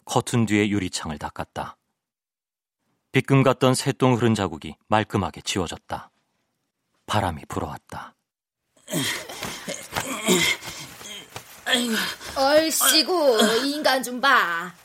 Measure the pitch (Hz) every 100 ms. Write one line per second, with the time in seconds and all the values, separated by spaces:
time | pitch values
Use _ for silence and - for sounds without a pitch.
0 | - 123 - 123 104 104 107 101 92 -
1 | - 76 - - 80 - 69 - _ _
2 | _ _ _ _ _ _ _ _ _ _
3 | _ 135 - 135 135 123 131 127 - -
4 | 127 117 117 107 95 78 80 - - 107
5 | 104 113 85 - - 101 82 - - -
6 | - _ _ _ _ _ _ _ _ _
7 | - 107 95 78 - - 82 - _ -
8 | - _ _ _ _ _ _ _ - 160
9 | 127 - - - - - - - - -
10 | 269 220 214 180 170 - - - 143 -
11 | - 208 - - - - - 254 240 220
12 | - - - - 269 302 320 - - 302
13 | 302 359 285 226 220 226 277 294 294 262
14 | 247 247 277 247 175 170 180 -